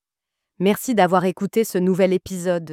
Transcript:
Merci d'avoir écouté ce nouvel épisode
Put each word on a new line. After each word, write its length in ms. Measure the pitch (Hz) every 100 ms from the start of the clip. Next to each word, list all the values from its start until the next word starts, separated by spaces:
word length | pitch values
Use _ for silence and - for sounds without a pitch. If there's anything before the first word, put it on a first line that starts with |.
| _ _ _ _ _ _
Merci 380 | 185 - - 226
d'avoir 280 | 180 180 185
écouté 380 | 170 196 -
ce 140 | 220 190
nouvel 340 | 180 185 196
épisode 520 | 185 - 185 175 175 160